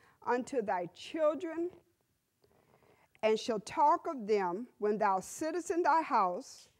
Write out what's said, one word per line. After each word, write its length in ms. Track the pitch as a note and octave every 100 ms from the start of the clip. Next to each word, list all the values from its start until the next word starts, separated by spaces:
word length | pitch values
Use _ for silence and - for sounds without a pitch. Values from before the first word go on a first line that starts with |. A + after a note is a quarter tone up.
| _ _
unto 380 | - A#3+ A#3+ C#4
thy 240 | G#3 F#3 F3
children, 840 | - - D#4+ D4+ D#4+ E4 D#4+ F4 - _ _ _ _ _ _ _ _ _ _ _ _ _ _
and 160 | A3 A3
shalt 260 | - A3 -
talk 400 | - D4 E4+ E4+
of 220 | C#4+ G3+
them 400 | G#3 F#3 F3+ B3 -
when 220 | G#3 G#3+
thou 200 | G#3 F#3+
sittest 520 | - - D#4+ F4 D#4+
in 100 | E4+
thy 220 | F4 D#4+
house, 640 | D4+ B3 F#3 F3+ - - - _